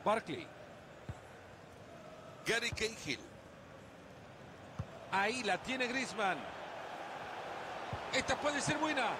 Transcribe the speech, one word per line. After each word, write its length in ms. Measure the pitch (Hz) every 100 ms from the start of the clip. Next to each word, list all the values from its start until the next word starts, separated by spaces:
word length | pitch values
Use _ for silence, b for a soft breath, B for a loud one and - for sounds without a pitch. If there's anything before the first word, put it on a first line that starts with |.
Barkley. 440 | - 220 - 123 - - - - - - - - - - - - - - - - - - - -
Gary 280 | - 226 233
Cahill. 480 | - 220 226 - 123 - - - - - - - - - - - - - - - - - - -
Ahí 320 | 190 202 254
la 160 | 226 185
tiene 260 | - 262 247
Griezmann. 520 | 254 240 196 202 160 107 - - - - - - - - - - - - - - - -
Esta 220 | 269 254 262
puede 240 | 285 294
ser 200 | 247 311
buena. 300 | 311 285 226 156